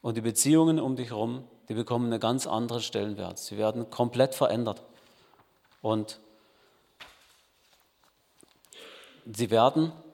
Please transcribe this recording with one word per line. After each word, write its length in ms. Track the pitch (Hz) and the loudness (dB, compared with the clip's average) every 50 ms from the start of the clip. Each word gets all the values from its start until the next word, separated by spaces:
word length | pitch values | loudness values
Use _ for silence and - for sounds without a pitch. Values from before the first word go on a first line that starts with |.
Und 160 | - 120 110 | -6 -4 -6
die 40 | 113 | -2
Beziehungen 600 | 110 113 107 - - 139 156 160 160 160 160 156 | -4 -2 0 2 4 6 6 6 6 6 4 2
um 160 | 123 127 131 | 0 -2 -4
dich 140 | 123 127 113 | -4 -6 -8
herum, 340 | 120 107 110 117 123 131 131 - - _ _ - | -4 -4 -4 -4 -4 -8 -12 -16 -20 _ _ -6
die 60 | 110 | -6
bekommen 320 | 110 117 - 123 120 123 117 | -6 -2 -2 -2 0 0 0
einen 80 | 113 107 | -2 0
ganz 260 | 101 110 123 135 - | 0 0 0 0 -2
anderen 360 | - 101 110 120 113 117 120 | -2 -2 -2 -2 -4 -4 -6
Stellenwert. 580 | 110 - - 107 101 107 104 101 95 87 90 - | -6 -4 -4 -4 -4 -4 -6 -8 -8 -10 -10 -12
Sie 180 | - - 101 | -12 -10 -4
werden 320 | 101 107 107 113 120 117 113 | -2 0 0 0 -2 -8 -8
komplett 460 | - - 120 117 - 120 107 107 - | 0 0 0 0 4 4 2 2 4
verändert. 460 | - 143 - 101 117 120 110 98 - - - - - _ _ _ _ _ _ _ _ _ _ _ _ _ _ _ _ | 0 2 2 2 0 -2 -4 -4 -8 -12 -20 -20 -20 _ _ _ _ _ _ _ _ _ _ _ _ _ _ _ _
Und 380 | - 107 110 110 104 - - - - - _ _ _ _ _ _ _ _ _ _ _ _ _ _ - - - _ _ _ _ _ _ _ _ _ _ _ _ _ _ _ _ _ _ _ _ _ _ _ _ _ - _ _ _ - _ - - - - - - - - - - _ 117 | -2 -2 -2 -2 -2 -6 -12 -18 -20 -20 _ _ _ _ _ _ _ _ _ _ _ _ _ _ -20 -20 -20 _ _ _ _ _ _ _ _ _ _ _ _ _ _ _ _ _ _ _ _ _ _ _ _ _ -20 _ _ _ -20 _ -20 -20 -20 -20 -20 -20 -20 -20 -20 -20 _ -14
sie 180 | 107 104 120 95 | -2 -2 0 4
werden 440 | 110 110 117 131 - 160 160 165 - - - - | 6 6 6 6 6 4 0 0 -2 -12 -20 -20